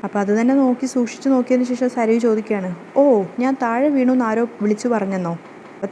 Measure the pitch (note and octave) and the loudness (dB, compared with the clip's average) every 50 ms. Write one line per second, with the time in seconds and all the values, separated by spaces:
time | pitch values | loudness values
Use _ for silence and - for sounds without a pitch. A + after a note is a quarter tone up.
0 | - G3 - G3+ G3+ G3 G#3 A3 A#3 B3 C4+ C#4 C4+ B3+ B3 B3 C4+ B3+ - B3+ | -10 -6 -4 -2 0 0 0 2 2 2 2 4 2 2 0 -2 -4 -2 -2 -2
1 | A#3+ A3 - - - C#4 C4+ B3+ B3 - B3+ B3 B3+ B3 B3 A#3+ B3+ B3 B3 B3 | -2 -2 -6 -4 0 2 2 2 2 2 0 0 2 -2 -2 -2 -2 -2 -2 -2
2 | A3+ A3 A3+ A#3 A#3 A#3 A3 A3 G#3+ - G#3+ G3 F#3 F#3 F3 E3+ - - - C4+ | 0 2 2 2 2 2 0 0 -2 -2 -4 -4 -4 -6 -8 -10 -14 -4 0 2
3 | C#4+ D4 A#3+ G#3 F#3 E3+ - - B3 C4 C4 C4 B3+ A#3 A3+ A#3+ C#4 D4+ C#4+ C4+ | 4 4 4 4 2 -2 -4 -2 -2 -2 0 -2 -2 -2 0 0 0 2 2 2
4 | B3 B3+ B3+ B3+ A#3+ A3 A3 A3+ A#3+ A#3 - - G3+ G#3 G#3+ G#3 - B3 A#3 G#3+ | 2 2 2 2 2 0 0 -2 -2 -4 -4 -4 -2 -2 0 0 0 -2 0 0
5 | G3 G3 G3 F#3 F3+ E3+ E3+ E3 - - - - - - - - - G3 | 0 -2 -4 -4 -4 -4 -6 -8 -10 -18 -20 -20 -20 -20 -12 -10 -10 -6